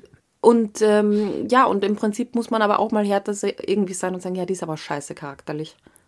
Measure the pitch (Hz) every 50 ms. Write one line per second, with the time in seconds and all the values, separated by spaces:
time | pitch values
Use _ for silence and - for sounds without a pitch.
0 | - - _ _ _ _ _ _ - 220 240 233 226 208 214 - 214 214 208 208
1 | 208 208 208 208 214 202 - 71 123 214 240 254 262 226 - 202 196 196 214 208
2 | - 214 208 - 247 - - 233 233 - 233 220 214 202 208 202 196 220 226 214
3 | 208 202 202 202 202 - 208 202 - 202 - - - - 190 208 202 180 185 -
4 | - 185 185 180 180 185 185 185 180 180 190 180 180 165 156 151 - - 151 143
5 | - - 156 - - 143 139 - - - 151 151 156 156 - _ _ - _ -
6 | _